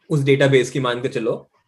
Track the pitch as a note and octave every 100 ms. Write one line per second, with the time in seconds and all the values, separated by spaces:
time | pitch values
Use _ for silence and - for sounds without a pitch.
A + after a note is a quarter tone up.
0 | - D#3 C#3 C3+ C#3 C3+ B2+ D3 B2+ A#2+
1 | B2+ B2+ A2 C#3 - _